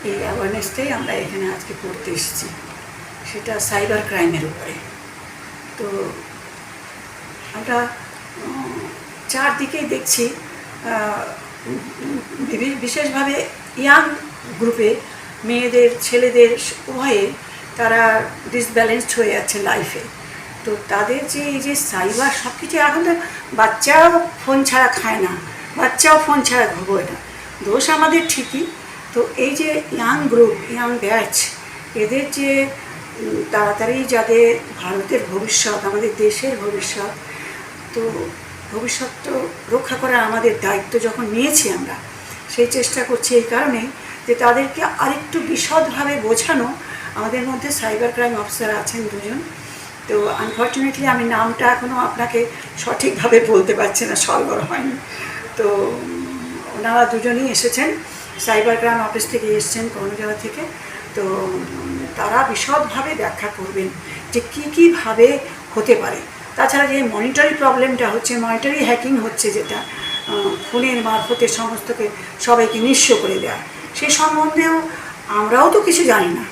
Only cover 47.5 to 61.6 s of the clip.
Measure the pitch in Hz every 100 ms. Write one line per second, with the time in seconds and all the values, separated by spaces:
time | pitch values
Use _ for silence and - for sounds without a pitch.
47.5 | 254 285 277 226 214 240 240 240 226 208
48.5 | - 220 208 - 233 214 202 202 262 339
49.5 | - - - - - - 214 202 - 220
50.5 | 214 240 269 269 269 277 240 233 226 226
51.5 | 226 247 247 247 254 247 226 240 233 233
52.5 | - - - - - 269 - 233 233 226
53.5 | 208 185 202 202 - 226 - - - -
54.5 | - - - 269 - - - - - -
55.5 | - 208 202 196 - - 85 - - -
56.5 | - - 208 226 240 240 233 233 240 269
57.5 | 202 240 247 311 330 - - - - -
58.5 | 214 226 226 233 226 220 226 220 240 220
59.5 | 214 208 233 226 208 196 208 214 214 220
60.5 | 247 339 - - - - - 190 190 190
61.5 | 185